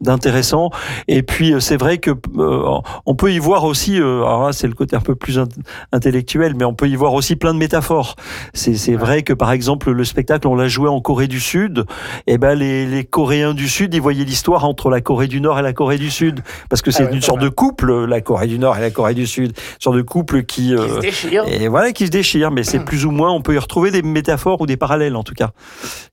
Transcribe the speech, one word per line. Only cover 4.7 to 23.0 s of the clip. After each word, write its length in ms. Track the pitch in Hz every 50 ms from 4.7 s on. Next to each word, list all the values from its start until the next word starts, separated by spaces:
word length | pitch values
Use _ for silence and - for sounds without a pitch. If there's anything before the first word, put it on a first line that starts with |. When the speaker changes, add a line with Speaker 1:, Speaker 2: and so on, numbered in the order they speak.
Speaker 1:
côté 240 | 113 - 135 139 -
un 40 | 117
peu 140 | - - 131
plus 240 | - - - 127 131
in-, 100 | 127 120 120 - 135 - - - - -
intellectuel, 640 | - 123 117 135 123 127 123 - - 151 165 160 139
mais 80 | 123 123
on 80 | 120
peut 160 | 117 - 143 139
y 80 | 135
voir 160 | 127 143 143
aussi 240 | 127 139 131 - 165
plein 160 | 147 - 165
de 60 | 160 160
métaphores. 580 | 160 151 170 160 143 - 165 156 123 - - - - - - - - - -
C'est, 200 | - - 123 113
c'est 180 | 107 - -
Speaker 2:
Ouais. 40 | 120
Speaker 1:
vrai 260 | 110 113 120 143 151
que, 120 | 143 - 135
par 180 | 120 123 110
exemple, 380 | 127 127 120 127 143 139 - 139
le 140 | 123 123 123
spectacle, 440 | 117 - 139 123 - 151 151 - 139
on 60 | 127
l'a 140 | 123 127 127
joué 200 | 113 131 143 147
en 120 | 143 131
Corée 260 | - - 139 120 135 135
du 120 | 127 127
Sud. 440 | 123 - - 175 208 214 170 120 104 - - - - - - - -
Et 120 | - 120 120
ben, 160 | 127 139 147
les, 320 | 147 139 135 131 131 135
les 180 | 127 131 139 127
Coréens 480 | - - 160 151 123 147 147 151 151
du 160 | 151 139 139 139
Sud, 240 | - - 196 190 165
ils 60 | 165
voyaient 240 | 131 143 143 139 139
l'histoire 400 | 135 131 - - 175 175 160 135
entre 240 | 147 135 - - 135
la 140 | 127 120
Corée 260 | 117 - 139 117 131 135
du 140 | 123 139
Nord 160 | 143 156 143 139
et 40 |
la 120 | 139 135 123
Corée 240 | 120 147 131 143 143
du 120 | 147 147
Sud, 300 | - - 165 160 147 131 - - - - - -
parce 100 | 127 -
que 80 | - 156
Speaker 2:
Ah 20 | 127
Speaker 1:
c'est 80 | 156 135
Speaker 2:
ouais, 80 | 120
Speaker 1:
une 80 | 131 135
Speaker 2:
pas 60 | 127
Speaker 1:
sorte 120 | - 131 127
Speaker 2:
mal. 100 | 139 139
Speaker 1:
de 40 | -
couple, 500 | - 262 269 262 - - 131 123 120 117
la 140 | 117 123 113
Corée 240 | 101 - 117 92 107
du 120 | 117 113 120
Nord 200 | 127 131 113 101
et 20 |
la 100 | 113 113
Corée 240 | 104 - 113 107 120
du 120 | 120 127
Sud, 220 | 107 - 131 127 120
une 320 | 110 - - - - -
sorte 160 | - 131 123
de 60 | 123
couple 400 | 123 120 - 175 170 - 147 135 120
qui, 240 | - - 127 127 127
Speaker 2:
Qui 0 |
se 40 | 123
Speaker 1:
euh, 260 | 117 110 113 113 110
Speaker 2:
déchire. 440 | 110 202 190 - - 165 180 208 220 -
Speaker 1:
et 200 | - 101 107 113
voilà, 240 | 117 151 214 247
qui 140 | 240 - 208
se 40 | 175
déchire. 400 | 156 196 190 - - 156 151 156
Mais 120 | 147 127 113
c'est 160 | - - 135
Speaker 2:
<clears throat> 40 | -
Speaker 1:
plus 200 | - - 143